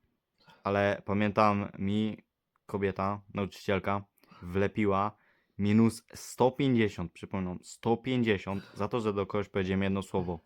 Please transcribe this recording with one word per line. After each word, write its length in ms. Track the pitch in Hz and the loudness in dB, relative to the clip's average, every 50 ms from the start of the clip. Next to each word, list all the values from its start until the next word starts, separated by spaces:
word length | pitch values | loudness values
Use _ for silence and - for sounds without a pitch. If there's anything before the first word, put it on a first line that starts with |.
| _ _ _ _ _ _ _ _ _ - - _ _ | _ _ _ _ _ _ _ _ _ -20 -20 _ _
Ale 380 | 98 101 101 101 101 101 - - | 0 2 2 2 2 0 -2 -4
pamiętam, 640 | - 98 101 107 104 95 110 107 104 104 101 101 - - - | -2 0 0 0 2 4 4 4 4 4 2 -2 -6 -6 -6
mi 440 | 98 98 104 107 107 110 104 - _ _ _ _ _ _ _ _ _ | -4 -2 0 0 -2 -2 -4 -8 _ _ _ _ _ _ _ _ _
kobieta, 540 | - - 98 98 95 92 - 95 98 104 101 - - - | -8 -4 -2 0 0 0 0 -2 -2 -2 -4 -8 -8 -4
nauczycielka, 680 | 104 101 90 - - - - 101 92 - 101 101 101 101 - _ _ - _ - - | -4 -4 -4 -6 -8 -2 0 0 0 0 -2 -2 -4 -4 -10 _ _ -20 _ -20 -16
wlepiła 760 | 92 87 87 98 101 95 - 110 104 98 98 95 101 107 - _ _ _ _ _ _ _ _ - | -12 -4 -2 0 0 0 0 0 2 2 2 2 0 -2 -4 _ _ _ _ _ _ _ _ -2
minus 440 | 101 104 104 110 113 113 107 - - _ - | 2 4 6 6 6 4 2 -2 -12 _ -20
sto 360 | - - - - - 123 131 | -18 -16 -16 0 2 2 2
pięćdziesiąt, 640 | 127 - 143 135 123 117 110 101 - - 87 85 | 4 2 0 2 4 4 2 2 0 -6 -8 -10
przypominam, 460 | - - - - - 98 92 90 90 90 | -10 -14 -12 -8 -6 -4 -4 -4 -6 -8
sto 340 | - - - - - 117 117 | -12 -18 -20 -6 0 0 0
pięćdziesiąt 760 | 117 - 131 127 123 117 113 101 92 - 95 98 98 - - - | 0 0 -2 0 2 2 2 2 0 0 -6 -6 -8 -8 -12 -6
za 140 | - 101 101 | -6 -4 -2
to, 120 | - 123 | -2 -2
że 120 | 107 107 | -2 0
do 140 | 98 101 98 | 0 -2 -2
kogoś 220 | - - 104 98 - | -2 -2 -4 -4 -2
powiedziałem 340 | - 101 92 92 95 95 | -2 -2 0 0 0 0
jedno 200 | 98 98 95 98 | 0 0 -2 -2
słowo. 380 | 92 - - 95 90 90 87 80 - | -4 -4 -4 -4 -2 -4 -6 -8 -10